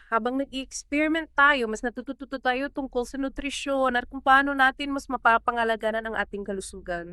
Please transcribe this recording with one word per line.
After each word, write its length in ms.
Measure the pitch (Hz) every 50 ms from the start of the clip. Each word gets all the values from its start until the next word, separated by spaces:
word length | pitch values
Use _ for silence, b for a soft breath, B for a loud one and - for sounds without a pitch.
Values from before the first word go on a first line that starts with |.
| - - 226
Habang 240 | 226 220 247 254 269
nag-experiment 960 | 277 277 - 262 262 - - - - _ 285 294 311 311 320 330 311 - _
tayo, 320 | - 277 285 294 269 233
mas 160 | 214 214 -
natututo 560 | - 240 214 254 226 - 269 - 277 - 277 262
tayo 320 | - 262 247 254 277 285
tungkol 400 | - 302 269 254 - 247 240 -
sa 80 | - 269
nutrisyon 800 | 277 269 - - 269 277 - - - 285 277 269 262 262 240 247
at 80 | 247
kung 160 | - - 269
paano 320 | - 269 262 269 277 285 285
natin 400 | 269 262 262 262 - 285 285 277
mas 160 | 277 - -
mapapangalaganan 960 | 254 240 - 233 226 233 - - 233 233 226 226 226 220 226 220 220 226 226
ang 80 | 226 214
ating 320 | 202 202 196 - 202 202
kalusugan. 640 | 202 196 190 190 - - 190 185 - 175 170 170 175